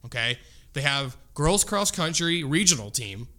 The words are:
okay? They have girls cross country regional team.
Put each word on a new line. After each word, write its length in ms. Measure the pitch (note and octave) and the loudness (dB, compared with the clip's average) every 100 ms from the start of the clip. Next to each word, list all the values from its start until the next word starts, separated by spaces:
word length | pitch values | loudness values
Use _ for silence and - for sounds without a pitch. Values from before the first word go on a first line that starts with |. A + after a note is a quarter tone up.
okay? 340 | B2 B2 A#2 B2 - - - | -8 -4 -2 -2 -8 -20 -12
They 100 | C#3+ | -2
have 340 | C#3+ C#3 C3+ - - | 0 0 -2 -8 -16
girls 300 | - D3+ G3+ | 0 2 4
cross 260 | - G#3 G3+ | 2 0 0
country 520 | - E3 E3 E3+ F3 | 0 -2 0 0 0
regional 460 | C#3+ D#3 G3+ D3+ G#2 | 0 2 4 2 0
team. 380 | A#2 A2 G2 A#2+ | -6 -6 -8 -12